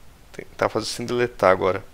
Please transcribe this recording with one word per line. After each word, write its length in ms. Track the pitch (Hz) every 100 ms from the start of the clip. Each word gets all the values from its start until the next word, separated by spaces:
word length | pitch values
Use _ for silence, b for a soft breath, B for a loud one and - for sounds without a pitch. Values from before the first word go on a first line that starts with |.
| - - -
tentar 360 | - - - 104
fazer 180 | 113 110
sem 200 | - 120
deletar 440 | 120 120 - 95
agora. 340 | 95 95 95 -